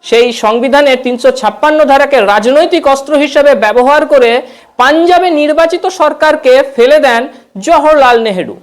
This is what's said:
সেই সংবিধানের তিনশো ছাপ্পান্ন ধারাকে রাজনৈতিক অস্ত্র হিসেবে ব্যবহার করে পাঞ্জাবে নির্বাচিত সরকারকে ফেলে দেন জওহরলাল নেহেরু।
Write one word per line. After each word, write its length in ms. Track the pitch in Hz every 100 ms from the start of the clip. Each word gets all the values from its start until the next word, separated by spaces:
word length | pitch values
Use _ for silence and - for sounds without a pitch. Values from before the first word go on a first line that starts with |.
| -
সেই 200 | 233 240 233
সংবিধানের 560 | 220 226 262 277 285 254
তিনশো 260 | 247 247 269 -
ছাপ্পান্ন 380 | 214 208 302 302 294
ধারাকে 280 | 269 277 277 196
রাজনৈতিক 520 | 208 214 277 339 339 285
অস্ত্র 180 | 269 277 294
হিসেবে 280 | 294 294 285 254
ব্যবহার 380 | 220 240 254 294 302
করে 180 | 294 240 240 - - _ _
পাঞ্জাবে 480 | 254 311 339 359 359 311
নির্বাচিত 440 | 294 302 330 339 370 370
সরকারকে 520 | 311 294 311 302 262 254 269
ফেলে 240 | 254 240 302 277
দেন 160 | 233 269 - _ 196
জওহরলাল 520 | 208 330 294 302 262 240 226
নেহেরু। 300 | 185 135 101